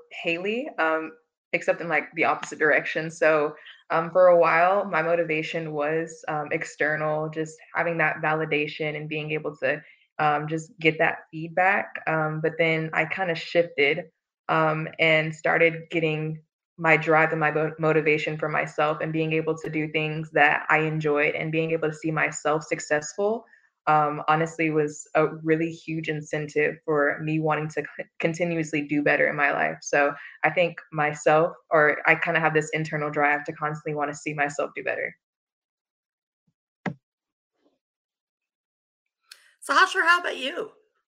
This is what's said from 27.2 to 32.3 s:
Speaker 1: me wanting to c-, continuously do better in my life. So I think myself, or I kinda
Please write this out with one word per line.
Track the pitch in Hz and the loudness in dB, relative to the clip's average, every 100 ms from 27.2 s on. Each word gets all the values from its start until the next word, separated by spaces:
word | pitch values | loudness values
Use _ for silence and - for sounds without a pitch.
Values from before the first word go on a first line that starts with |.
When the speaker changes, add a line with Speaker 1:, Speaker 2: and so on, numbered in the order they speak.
Speaker 1:
me | 156 156 | -2 -2
wanting | 156 151 156 | 0 -2 -2
to | 151 143 - | -6 -8 -10
c-, | - - | -14 -4
continuously | 165 165 175 165 160 151 | -2 -2 -2 -2 -2 -4
do | 143 147 | -2 0
better | 147 147 147 | 2 4 2
in | |
my | 151 143 | 2 0
life. | - 80 113 | 2 -2 -4
So | - 147 143 151 - - | -2 2 2 0 -14 -2
I | 156 | -2
think | 160 170 170 - | 2 0 -2 -10
myself, | 156 151 151 - 156 170 - - | -4 -2 0 4 4 2 -2 0
or | 160 151 - - | 4 4 4 2
I | |
kinda | 160 170 | 2 2